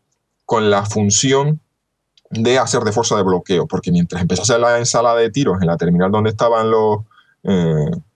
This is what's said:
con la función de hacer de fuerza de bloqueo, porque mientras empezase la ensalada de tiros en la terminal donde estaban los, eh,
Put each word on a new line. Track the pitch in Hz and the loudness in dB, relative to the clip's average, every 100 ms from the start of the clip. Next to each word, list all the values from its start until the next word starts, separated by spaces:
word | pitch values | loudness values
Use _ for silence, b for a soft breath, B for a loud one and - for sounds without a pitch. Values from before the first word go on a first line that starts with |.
| _ _ _ _ - | _ _ _ _ -4
con | 113 107 | 0 2
la | 101 104 | 0 0
función | 107 101 - 135 135 147 151 _ _ _ _ _ _ _ | -2 0 0 2 2 0 -2 _ _ _ _ _ _ _
de | 113 117 131 | -4 0 2
hacer | 113 127 | 0 -2
de | 107 | -2
fuerza | 120 110 110 | -2 0 0
de | |
bloqueo, | 95 90 - 87 76 | 0 -2 0 -2 -2
porque | 85 - | -4 -2
mientras | 87 - 175 | 0 0 -2
empezase | 87 - 107 117 | -2 -2 0 2
la | 120 120 | 2 0
ensalada | 117 123 120 120 | 0 0 2 2
de | 113 | 0
tiros | 127 123 92 | 0 -2 0
en | 82 | 0
la | 82 | 0
terminal | 85 87 95 | 0 0 2
donde | 107 110 | 0 -2
estaban | 104 117 117 110 | 0 0 2 2
los, | 110 107 104 110 b b b | 2 2 -2 -6 b b b
eh, | - 92 82 78 76 87 - | -2 0 0 0 -2 -4 -10